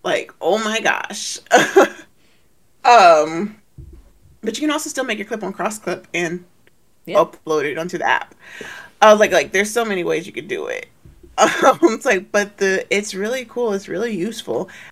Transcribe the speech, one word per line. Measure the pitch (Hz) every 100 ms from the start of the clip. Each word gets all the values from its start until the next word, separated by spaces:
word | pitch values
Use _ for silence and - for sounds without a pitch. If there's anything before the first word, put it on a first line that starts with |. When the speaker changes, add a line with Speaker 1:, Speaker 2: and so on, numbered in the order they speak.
Speaker 1:
Like, | 180 139 - -
oh | 160 214
my | 214 220
gosh. | 196 - - 208 - - -
<laughs> | - - - - - - _ _ _ _ _ _ _
Um, | - 240 180 156 151 165 208 - _ - - - - _ _ _
but | 214 220
you |
can | 302
also | 294 269
still | -
make | 262 214
your | 196
clip | 220
on | 190
cross-clip | 190 190 214 - 175 -
and | 170 170 175 - _ _ _ _ _ -
Speaker 2:
Yeah. | 170
Speaker 1:
upload | 170 - - 156
it | 143 143
onto | 175 170
the | -
app. | 127 - _ - - - - - -
I | 214
was | 214
like, | 202
like, | 175 139
there's | 190 214
so | 233
many | 226 190
ways | 165 160 -
you |
could | - 156
do | 90 71
it. | - -
<laughs> | _ - - - -
Um, | - - - -
it's | 339 226
like, | 269 196 202
but | 208 202 -
the, | 196 190 -
it's | 196 208
really | 190 208 262 240
cool. | 240 240
It's | 196 196
really | 170 240
useful. | 202 202 214 - 123 - - -